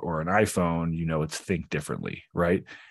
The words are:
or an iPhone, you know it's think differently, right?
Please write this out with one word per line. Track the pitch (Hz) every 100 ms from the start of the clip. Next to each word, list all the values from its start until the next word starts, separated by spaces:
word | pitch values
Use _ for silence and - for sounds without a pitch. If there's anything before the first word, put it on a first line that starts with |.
or | - 80
an | 80
iPhone, | 101 107 - 87 85 82 82
you | 82
know | 80
it's | 78 -
think | - 87 -
differently, | 76 73 57 50 - -
right? | - 87 92 - - -